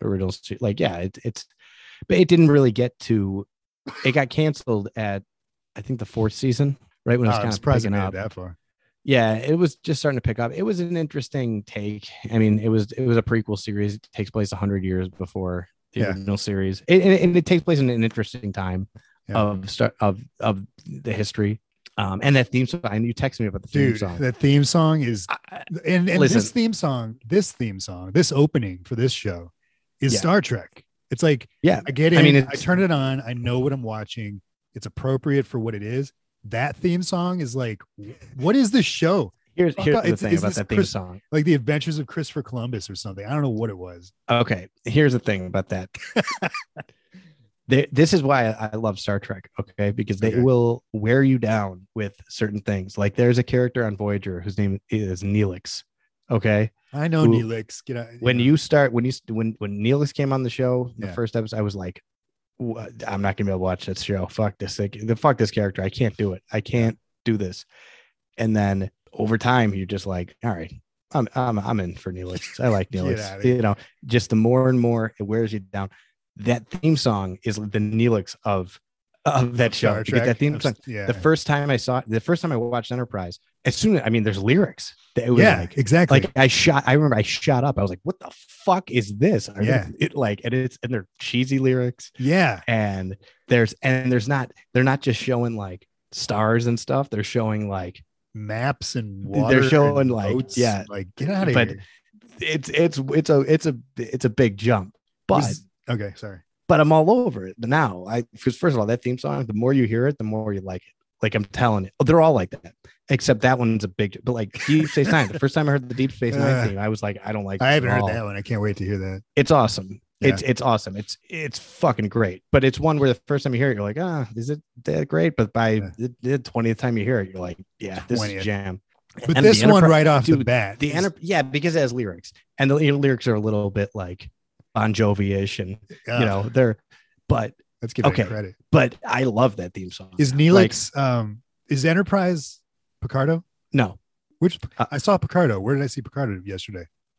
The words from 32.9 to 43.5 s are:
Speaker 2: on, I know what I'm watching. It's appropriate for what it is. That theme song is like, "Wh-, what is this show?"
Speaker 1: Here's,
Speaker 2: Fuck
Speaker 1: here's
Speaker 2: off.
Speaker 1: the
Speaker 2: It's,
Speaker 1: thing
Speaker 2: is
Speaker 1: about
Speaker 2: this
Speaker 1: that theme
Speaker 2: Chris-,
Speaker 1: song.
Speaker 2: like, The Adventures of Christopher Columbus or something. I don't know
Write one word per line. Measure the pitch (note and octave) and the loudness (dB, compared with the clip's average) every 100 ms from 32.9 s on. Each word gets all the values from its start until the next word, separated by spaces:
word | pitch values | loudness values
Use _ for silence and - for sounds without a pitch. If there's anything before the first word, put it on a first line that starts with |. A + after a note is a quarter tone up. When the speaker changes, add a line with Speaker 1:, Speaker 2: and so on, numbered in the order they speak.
Speaker 2:
on, | D3+ C3+ C3+ | 2 0 -4
I | A#2 | -6
know | B2 B2 B2 | -6 -2 -2
what | C3+ | -2
I'm | C3+ | -4
watching. | A2+ G#2+ G#2 - G#2 G2+ _ _ _ | -6 -8 -10 -10 -10 -12 _ _ _
It's | - G2+ | -14 -14
appropriate | - C3 C3 D3+ C#3 - | -6 -2 -2 0 0 0
for | B2+ | -4
what | A2+ G#2 | -6 -6
it | |
is. | G#2 B2+ C#3 _ _ _ G#2 | -6 -6 -8 _ _ _ -8
That | A2+ C#3+ - | -4 -4 -2
theme | F3+ F3 | -2 -2
song | F3+ F3+ F3 F3+ | -2 -4 -2 -4
is | C3+ | -6
like, | B2+ A#2+ G#2+ - - | -6 -6 -8 -14 -20
"Wh-, | G2+ - - C3 | -20 -20 -18 -4
what | C#3+ C4 | 0 2
is | A3+ | 4
this | B3 | 2
show?" | E3+ - E3 G3 A2 _ _ | 2 0 2 2 -2 _ _
Speaker 1:
Here's, | - F3 C#3 | 0 0 0
Speaker 2:
Fuck | |
Speaker 1:
here's | F#3 F#3 | 2 2
Speaker 2:
off. | |
Speaker 1:
the | E3+ | 2
Speaker 2:
It's, | G#2+ | 0
Speaker 1:
thing | G#2+ | 0
Speaker 2:
is | E3 | 0
Speaker 1:
about | E3 | 0
Speaker 2:
this | G2+ | -2
Speaker 1:
that | G2+ | -2
theme | G#2 | 0
Speaker 2:
Chris-, | F#2+ | 0
Speaker 1:
song. | G#2+ F2+ F#2 - | -2 -10 -14 -4
Speaker 2:
like, | D3+ | 0
The | D3+ | 2
Adventures | D3 A#2 D3+ D#3 D#3 | 2 2 -2 -2 -6
of | C3+ | -6
Christopher | - D3+ D#3 | -8 -8 -8
Columbus | - B2 A#2 A#2 - | -8 -8 -6 -8 -10
or | F#2+ | -12
something. | G#2+ F#2+ | -12 -10
I | G#2 | -4
don't | D3 | -2
know | C#3 | 0